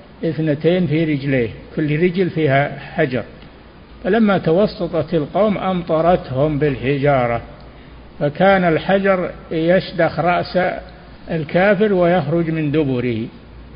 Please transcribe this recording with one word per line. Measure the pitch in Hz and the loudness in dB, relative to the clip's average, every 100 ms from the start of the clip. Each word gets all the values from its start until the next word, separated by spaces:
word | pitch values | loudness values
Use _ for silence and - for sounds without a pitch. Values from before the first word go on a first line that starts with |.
| - - | -20 -8
واثنتين | 170 160 160 147 160 180 170 | -6 -2 -2 0 2 2 2
في | 156 | 0
رجليه، | 160 143 139 135 113 - - - | 0 0 0 0 0 -4 -10 -4
كل | 151 151 | -2 2
رجل | 180 175 180 | 0 2 -2
فيها | 160 151 135 143 143 | 0 2 2 0 -4
حجر، | - - 151 120 98 - - - - - - - | -8 -2 -2 -2 -6 -14 -20 -20 -20 -20 -20 -8
فلما | - 214 214 185 | -2 2 4 2
توسطت | 165 165 208 - 170 165 147 | 2 2 2 -2 -4 -4 -2
القوم | 170 135 175 214 190 | -2 -2 0 0 0
أمطرتهم | 190 185 170 160 165 180 - 127 151 143 | -2 -4 -2 0 2 2 0 0 0 2
بالحجارة، | 147 123 120 143 143 139 120 120 - - - - - - - - | 0 0 -2 0 2 2 2 -2 -6 -18 -20 -20 -20 -20 -18 -4
فكان | 147 147 185 196 | -4 2 4 4
الحجر | 175 156 - 196 196 185 175 - - | 4 0 2 2 2 0 -2 -8 -8
يشدخ | 165 165 185 - 170 160 - | -2 2 2 0 0 0 0
رأس | 170 175 - 180 - - - - - - - | 0 0 0 -2 -2 -4 -12 -20 -20 -18 -8
الكافر | 165 147 170 196 190 214 | -6 -2 2 4 4 2
ويخرج | 190 170 180 135 170 165 | 4 4 2 2 0 0
من | 160 151 | -2 0
دبره، | 147 143 127 123 110 117 - - - - | 0 0 0 -2 -2 -6 -12 -20 -20 -20